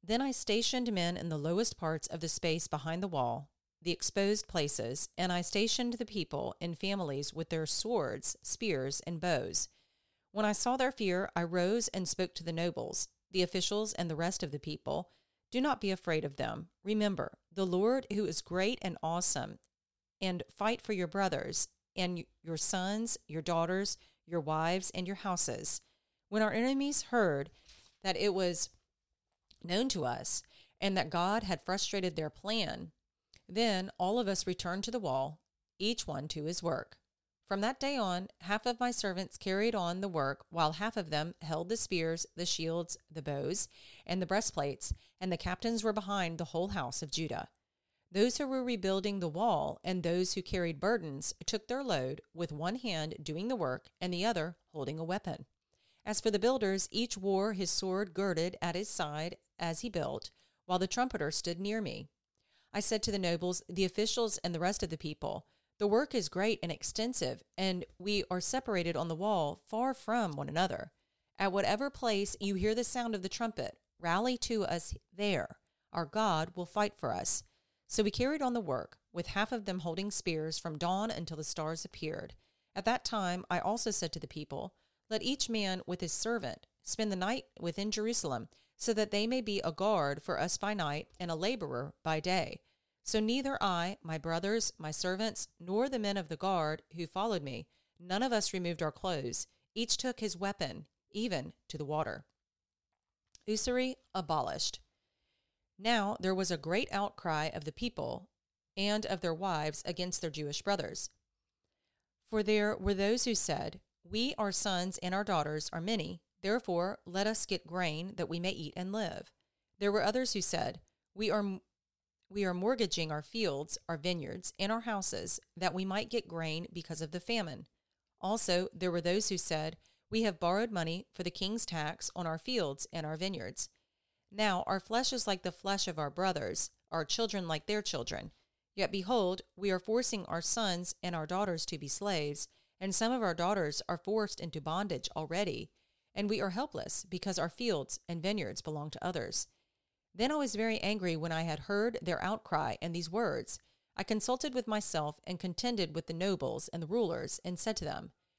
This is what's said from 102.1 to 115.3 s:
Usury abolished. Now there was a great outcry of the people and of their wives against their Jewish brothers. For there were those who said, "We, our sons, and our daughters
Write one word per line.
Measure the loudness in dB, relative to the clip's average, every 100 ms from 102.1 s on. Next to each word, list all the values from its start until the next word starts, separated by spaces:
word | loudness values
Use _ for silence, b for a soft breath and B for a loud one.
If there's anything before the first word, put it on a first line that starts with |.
| -4 -10 _ _ _ _ _ _ _ _ _ _ -14
Usury | -4 0 2 2 0 -4 _
abolished. | -6 0 0 0 0 -2 -4 _ _ _ _ _ _ _ _ _ -4
Now | 2 4 4 0
there | 2
was | 2 2
a | 0
great | 2 0 2
outcry | 0 -2 -2 -2 0 0
of | -2
the | -8
people | -4 -6 -2 -4 -4 -8 _ _ _ _ -2
and | 0 2 0
of | -2
their | 0
wives | -2 0 0 0 -2
against | -4 -4 -2 -2
their | -2
Jewish | -4 -4 -2
brothers. | 0 0 -2 -6 -8 _ _ _ _ _ _ _ _ _ _ _ _
For | 0
there | 4 4 4 2
were | 2
those | 2 4 4
who | 4
said, | 2 2 0 -4 -8 _ _
"We, | -4 0 0 0
our | 0
sons, | 2 2 0 0 -2
and | -2
our | -2
daughters | 2